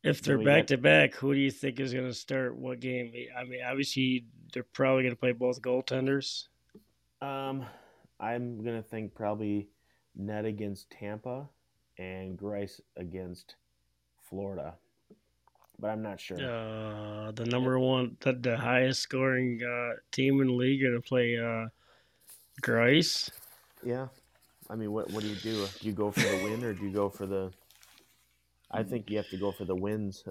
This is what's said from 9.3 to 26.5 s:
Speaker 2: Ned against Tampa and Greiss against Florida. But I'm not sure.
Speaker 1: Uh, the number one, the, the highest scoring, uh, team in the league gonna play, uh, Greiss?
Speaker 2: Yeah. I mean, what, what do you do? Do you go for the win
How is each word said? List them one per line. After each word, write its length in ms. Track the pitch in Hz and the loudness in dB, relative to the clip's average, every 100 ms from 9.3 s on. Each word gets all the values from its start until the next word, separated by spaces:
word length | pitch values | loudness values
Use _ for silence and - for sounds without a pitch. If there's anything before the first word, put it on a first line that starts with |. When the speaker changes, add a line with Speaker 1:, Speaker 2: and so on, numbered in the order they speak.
| 104 107 104 101 _ _ _ _ - | 0 0 0 -2 _ _ _ _ -10
Speaker 2:
Ned 300 | 98 107 110 | -6 -4 -4
against 460 | 104 104 98 - | -4 -6 -8 -14
Tampa 560 | - 104 107 123 127 139 _ _ _ _ - | -12 -10 -8 -8 -10 -12 _ _ _ _ -14
and 400 | 92 92 95 90 | -12 -10 -10 -8
Greiss 420 | 101 104 101 - _ - | -8 -6 -6 -10 _ -12
against 580 | 90 92 90 90 - - _ _ _ _ _ _ - | -10 -8 -10 -12 -16 -20 _ _ _ _ _ _ -12
Florida. 460 | 95 98 95 76 85 _ _ _ - _ _ _ _ _ - | -8 -8 -8 -10 -14 _ _ _ -20 _ _ _ _ _ -8
But 100 | 107 | -6
I'm 140 | 110 | -4
not 160 | 110 98 | -6 -8
sure. 180 | - 90 | -8 -6
Speaker 1:
Uh, 960 | 131 117 110 110 107 107 107 107 107 | -4 -4 -6 -6 -8 -8 -8 -8 -8
the 140 | 110 117 | -4 0
number 320 | 127 127 127 | 2 2 4
one, 360 | 127 131 127 - | 4 4 2 0
the, 140 | 139 | 0
the 220 | 127 123 117 | 2 0 0
highest 440 | 120 123 131 131 | 4 4 4 2
scoring, 580 | - 131 131 127 127 117 120 | -2 0 2 4 2 0 -4
uh, 260 | 123 120 117 _ | -4 -4 -6 _
team 280 | - 135 139 | 2 4 6
in 60 | 135 | 6
the 60 | |
league 300 | 123 127 135 | 4 4 4
gonna 180 | 131 117 | 4 2
play, 340 | - 127 120 117 | 2 2 2 2
uh, 300 | 117 113 110 _ _ _ _ _ - - _ - | -2 -2 -6 _ _ _ _ _ -20 -20 _ -6
Greiss? 720 | - 113 117 151 170 - - - - - _ _ | 2 6 8 8 6 0 -4 -10 -20 -20 _ _
Speaker 2:
Yeah. 240 | 123 123 131 - _ _ _ _ - | -6 -6 -6 -14 _ _ _ _ -12
I 60 | 113 | -8
mean, 160 | 107 | -4
what, 180 | 107 - | -4 -4
what 120 | 107 | -4
do 60 | 107 | -4
you 60 | 101 | -4
do? 320 | 110 110 98 - | -4 -4 -4 -4
Do 80 | 107 | -6
you 60 | |
go 180 | 101 104 | 0 0
for 80 | 98 | 2
the 220 | - 98 | 2 2
win 200 | 101 | -2